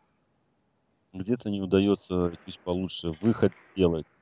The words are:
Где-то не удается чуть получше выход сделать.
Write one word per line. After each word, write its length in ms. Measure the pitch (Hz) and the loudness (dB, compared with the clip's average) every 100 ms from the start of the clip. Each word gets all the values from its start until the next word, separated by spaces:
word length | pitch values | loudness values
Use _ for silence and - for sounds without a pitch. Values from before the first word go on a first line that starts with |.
| _ _ _ _ _ _ _ _ _ _ _ | _ _ _ _ _ _ _ _ _ _ _
Где-то 380 | 95 95 123 107 | -8 -4 -2 -2
не 100 | 101 | -4
удается 720 | 95 95 101 98 - 90 87 85 | 4 4 4 2 0 -2 -2 -4
чуть 160 | - - | -16 -12
получше 500 | 90 90 92 - 85 | -6 -4 -4 -6 -6
выход 440 | 80 110 110 101 - | -2 0 2 0 0
сделать. 560 | _ 98 87 82 - _ | _ 2 2 2 -8 _